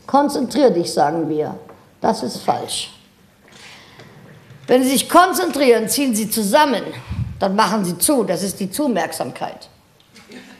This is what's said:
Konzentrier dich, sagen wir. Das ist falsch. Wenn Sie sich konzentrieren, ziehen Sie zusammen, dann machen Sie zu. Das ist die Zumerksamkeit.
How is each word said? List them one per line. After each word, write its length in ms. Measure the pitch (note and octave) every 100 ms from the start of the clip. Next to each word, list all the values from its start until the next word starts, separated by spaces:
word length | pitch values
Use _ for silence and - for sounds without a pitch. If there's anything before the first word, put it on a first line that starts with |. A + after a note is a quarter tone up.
| -
Konzentrier 640 | C#4 D4 - A#3+ B3+ C4
dich, 200 | F3 E3+
sagen 380 | - D3 E3 D3+
wir. 260 | D3+ D3 - - - _ _
Das 220 | - F#3
ist 160 | A#3+ -
falsch. 560 | - - - - - - _ _ _ _ _ - - - - - - - - - - - -
Wenn 160 | B3+
Sie 60 | B3+
sich 180 | C4+ -
konzentrieren, 840 | D#4+ F#4 E4+ F4+ C4+ C4+ A3+ A3
ziehen 240 | - C#4
Sie 160 | G#3+ A3
zusammen, 520 | A3+ G3 C#4 D4+ G#3 - - - - - -
dann 160 | G3
machen 300 | G3+ G3+ G#3+
Sie 140 | F3+ F3
zu. 260 | - C#4
Das 180 | F#3+ E3+
ist 160 | F#3+ -
die 120 | F#3+
Zumerksamkeit. 1000 | - D4 F#3+ D#3+ - - - - - - _ _ _ _ - - - - -